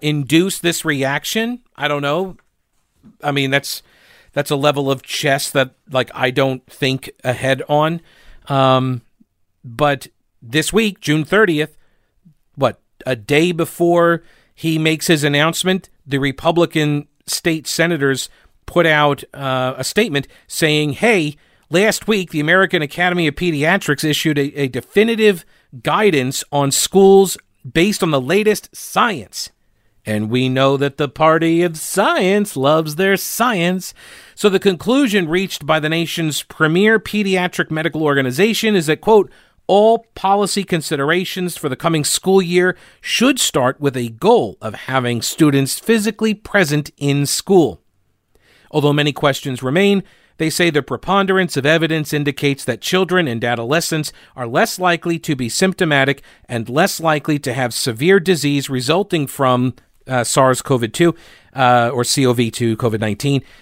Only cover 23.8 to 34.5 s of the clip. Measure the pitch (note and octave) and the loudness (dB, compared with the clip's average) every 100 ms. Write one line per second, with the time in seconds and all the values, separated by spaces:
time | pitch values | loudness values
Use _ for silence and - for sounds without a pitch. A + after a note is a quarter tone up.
23.8 | - C#3+ D#3 C#3+ D#3+ C#3+ C#3+ C#3+ C3+ A#2+ | 0 -2 0 0 0 -2 -2 -4 -4 -6
24.8 | - G3+ A3+ A3+ G#3+ F3+ - _ _ B2+ | -2 2 2 2 2 0 -6 _ _ -8
25.8 | D3+ F3 G#3+ D3 B2+ - - C#3+ C#3 - | -2 2 2 2 0 -4 -4 -2 0 0
26.8 | - F#3+ F#3+ G3 F#3+ - _ _ B2+ D#3+ | 2 6 8 8 4 -2 _ _ -6 0
27.8 | G3+ F#3+ F3 C#3+ B2+ G3 G#3+ G3+ - - | 0 0 0 -2 0 0 0 -2 -6 -18
28.8 | - F#3 A#3 D3+ F#2+ - - _ _ _ | -6 -2 -2 -4 -12 -14 -14 _ _ _
29.8 | _ _ - G#2+ G#2+ B2 B2+ C3 C3+ C3+ | _ _ -6 -4 -2 0 0 2 2 2
30.8 | C#3 - C#3+ - D#3+ D#3+ E3 E3 F3 D#3+ | -2 -2 -4 2 2 4 2 2 0 -4
31.8 | - F#3+ C4 E4+ F#3 G#3 G#3 C#3 C#3 D#3 | -6 0 2 2 2 0 0 0 2 2
32.8 | D#3 D3+ F#3+ G3 - - A#3+ F#3+ F3 F#3 | 0 -2 0 0 -2 -2 -2 0 0 -2
33.8 | - - - - - - G#3 | -6 -18 -20 -20 -20 -2 2